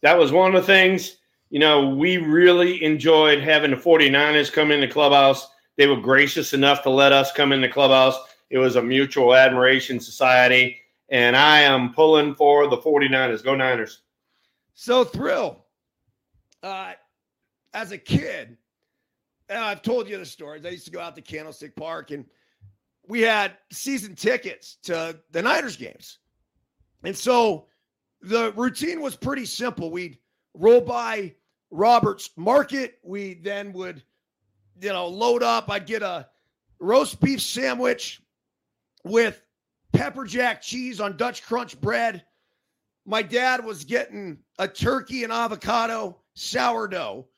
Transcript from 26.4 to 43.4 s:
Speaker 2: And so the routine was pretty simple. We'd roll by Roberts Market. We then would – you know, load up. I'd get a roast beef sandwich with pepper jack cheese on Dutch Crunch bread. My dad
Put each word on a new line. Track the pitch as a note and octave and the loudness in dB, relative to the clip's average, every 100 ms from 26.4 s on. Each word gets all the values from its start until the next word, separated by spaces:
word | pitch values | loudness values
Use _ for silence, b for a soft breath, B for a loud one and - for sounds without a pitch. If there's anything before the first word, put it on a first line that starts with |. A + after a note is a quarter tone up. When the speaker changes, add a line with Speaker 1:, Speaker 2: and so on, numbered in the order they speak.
| _ _ _ _ _ _ | _ _ _ _ _ _
Speaker 2:
And | F3 G3 | -14 -8
so | B3 B3 A3+ D#3+ _ _ _ _ _ _ | 0 2 2 -2 _ _ _ _ _ _
the | F#3 A3+ A3+ | -6 -4 -2
routine | G3+ B3 - D#4 E4 | -4 -6 -4 -8 -8
was | C#4+ - | -10 -8
pretty | B3 C#4 A#3 | -8 -8 -10
simple. | - B3 - E3 | -8 -8 -8 -10
We'd | F3 F3 C3+ _ _ _ | -10 -12 -16 _ _ _
roll | E3+ G3 A#3+ | 0 4 4
by | A#3+ A#3+ A#3 A3 F#3+ _ _ _ _ | 2 -6 -6 -8 -10 _ _ _ _
Roberts | D#3 G#3+ A#3+ G#3 G3 - - | -2 2 4 2 -4 -14 -8
Market. | F3+ C4+ C#4 C4+ B3+ _ | 0 0 0 -6 -8 _
We | F3 G3 G3 F3 | -14 -12 -12 -14
then | F3 G3+ G3+ | -12 -12 -12
would – | F#3 F#3 D#3+ _ _ _ _ _ _ _ _ | -14 -16 -18 _ _ _ _ _ _ _ _
you | G3 | -8
know, | F#3+ F3 | -8 -8
load | F#3 A#3 A#3+ | -4 -2 0
up. | A#3 A3+ G#3 | 0 -2 -4
I'd | G3+ E3 | -10 -8
get | A3 | -8
a | G3+ E3+ E3 _ _ _ _ _ | -6 -10 -14 _ _ _ _ _
roast | F3 B3+ D4 - | 0 0 0 -2
beef | - C4 | -2 -2
sandwich | - A#3 C4 B3 B3 A#3+ - - _ _ _ _ _ _ _ _ | -6 -6 -6 -2 -4 -4 -10 -16 _ _ _ _ _ _ _ _
with | E3+ A3+ A3+ - _ _ _ _ _ | -4 -2 -2 -6 _ _ _ _ _
pepper | - C#4 C4 A3+ | -4 -4 -10 -10
jack | A#3+ B3 A3 | -4 -4 -6
cheese | - B3 B3+ G#3 | -12 -12 -12 -10
on | G#3 E3+ | -10 -6
Dutch | A#3+ B3 | -8 -8
Crunch | - A#3 A#3+ - | -10 -10 -10 -8
bread. | G#3 A#3 A#3 F#3 _ _ _ _ _ _ _ _ - | -4 -2 -4 -6 _ _ _ _ _ _ _ _ -6
My | G#3+ | -6
dad | F#3+ A#3+ | -2 -2